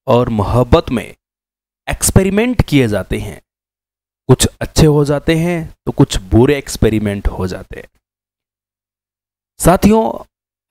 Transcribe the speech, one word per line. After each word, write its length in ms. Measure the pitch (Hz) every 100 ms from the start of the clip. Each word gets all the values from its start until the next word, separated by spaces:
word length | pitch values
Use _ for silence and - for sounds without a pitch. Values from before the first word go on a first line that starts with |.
| -
और 220 | 120 123
मोहब्बत 640 | 110 95 113 123 160 -
में 240 | 120 - - _ _ _ _ _ _ -
एक्सपेरिमेंट 720 | 147 - 196 190 202 240 240
किए 260 | - 139 120
जाते 300 | 98 92 101
हैं, 240 | 104 - _ _ _ _ _ _ _ _ -
कुछ 200 | 127 - -
अच्छे 260 | 117 - 156
हो 180 | 147
जाते 320 | 143 143 - 160
हैं 380 | 170 175 160 - -
तो 60 |
कुछ 280 | - 143 -
बुरे 380 | - 110 135 143
एक्सपेरिमेंट 720 | - - 113 107 104 101 104
हो 180 | - 92
जाते 340 | - - -
हैं। 80 | - _ _ _ _ _ _ _ _ _ _ _ _ _ _ _ _ -
साथियों, 760 | - 185 202 220 226 - - _ _ _ _